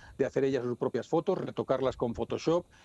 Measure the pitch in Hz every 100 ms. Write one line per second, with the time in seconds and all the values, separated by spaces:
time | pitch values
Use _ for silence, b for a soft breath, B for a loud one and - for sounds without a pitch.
0 | B - 131 135 135 135 120 120 127 120
1 | - 165 180 180 - 117 110 131 131 -
2 | 123 113 131 113 - 170 - b